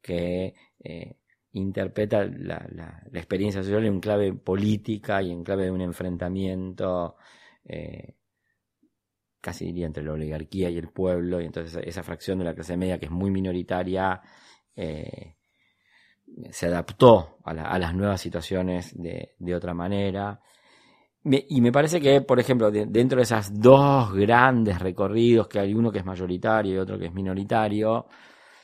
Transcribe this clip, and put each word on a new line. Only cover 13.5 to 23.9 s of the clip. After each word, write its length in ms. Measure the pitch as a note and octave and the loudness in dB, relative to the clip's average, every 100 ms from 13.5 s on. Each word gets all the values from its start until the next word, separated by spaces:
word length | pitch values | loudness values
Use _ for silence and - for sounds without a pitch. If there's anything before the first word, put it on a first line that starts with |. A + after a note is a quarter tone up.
| F2+ F2 F2+ F#2 F#2 F#2+ F#2 - - - _ _ - | -4 -4 -4 -2 -2 -2 -4 -10 -20 -20 _ _ -10
eh, 600 | E2+ D2+ D2+ - - - _ _ _ _ _ _ _ _ - - - | -8 -8 -10 -14 -18 -20 _ _ _ _ _ _ _ _ -20 -20 -18
se 160 | - F2 | -6 -2
adaptó 720 | F2 E2+ - B2+ G#2+ D#2+ - | -2 -4 8 10 10 6 -12
a 100 | - | -12
la, 100 | D#2+ | -10
a 140 | D#2 F2+ | -4 -4
las 160 | E2+ | -2
nuevas 280 | F2+ G2+ F#2+ | -2 -2 -2
situaciones 760 | F2 E2+ D#2+ F#2+ F#2 F2+ F2 - | -6 -8 -4 -4 -2 -4 -6 -12
de, 380 | E2+ F2 - - | -12 -10 -14 -10
de 160 | F2 | -6
otra 200 | F2 F2+ | -4 -4
manera. 640 | E2+ F2 G2+ G2+ F#2+ G2+ G#2 _ _ _ _ _ _ _ _ | -4 -4 -2 -2 -2 -6 -10 _ _ _ _ _ _ _ _
Me, 220 | - C3+ - | 0 0 2
y 100 | C#3+ | 2
me 140 | A#2+ | 4
parece 260 | C3 D#3 E3+ | 4 2 2
que, 220 | C#3 C#3 | 6 6
por 180 | C3+ B2 | 6 2
ejemplo, 320 | A#2 B2+ A2 | 4 4 2
de-, 140 | G#2 - | 2 2
dentro 320 | G#2+ B2+ C3 | 4 4 4
de 60 | |
esas 360 | A#2 A2+ G2 G#2 | 2 2 -2 6
dos 540 | A#2 C3+ C#3 | 10 10 8